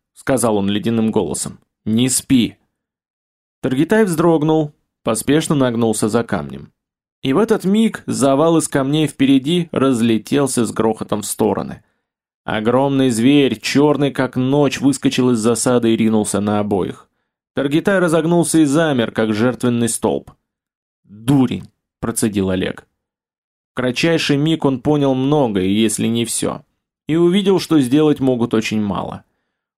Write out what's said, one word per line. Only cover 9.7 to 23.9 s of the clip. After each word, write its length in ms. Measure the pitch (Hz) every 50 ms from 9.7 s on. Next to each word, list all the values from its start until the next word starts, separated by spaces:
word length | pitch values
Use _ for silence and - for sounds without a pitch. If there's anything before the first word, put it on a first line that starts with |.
разлетелся 920 | - - 127 135 131 113 113 117 113 110 104 - 135 143 143 127 - - 117
с 60 | 104
грохотом 500 | 104 - 110 110 110 - 101 - - 104
в 40 | 104
стороны. 580 | - - - 113 104 98 - 71 67 67 - _ _ _ _ _ _ _ _ _ _ _ _ _
Огромный 640 | - - 110 110 113 120 127 139 143 139 135 135 131
зверь, 500 | 117 107 113 131 143 147 139 127 113 107
черный 520 | - - - 135 143 151 147 131 143 139
как 240 | 117 - 135 127 -
ночь, 440 | 127 127 131 135 147 147 135 135 -
выскочил 520 | 120 139 139 - - 139 131 - 123 127
из 80 | 123 113
засады 540 | 107 120 117 113 - 131 123 123 117 113 113
и 40 | 104
ринулся 420 | 113 110 110 107 107 - - 98
на 200 | 101 104 104 104
обоих. 480 | 104 104 101 95 85 78 - - - _ _ _ _ _ _ _ _ _ _ -
Таргитай 400 | 135 143 139 165 165 - 196 190
разогнулся 600 | 180 170 156 165 151 165 175 175 160 - - 165
и 60 | 160
замер, 460 | 143 135 160 165 156 143 123 113 107
как 220 | - - 110 110 110
жертвенный 560 | 104 113 127 120 - - 123 120 120 117 113
столб. 420 | - - - 107 76 69 69 - - _ _ _ _ _ _ _ _ _ _ _ _ _ _
«Дурень», 640 | _ 95 104 113 117 143 139 131 117 98 95 95 - _ _ _ _ _ _
процедил 520 | - 110 113 - - 113 98 101 95 95
Олег. 360 | 95 92 87 - - - - _ _ _ _ _ _ _ _ _ _ _ _ _ _ _ _ _
В 60 | _ -
кратчайший 600 | 123 127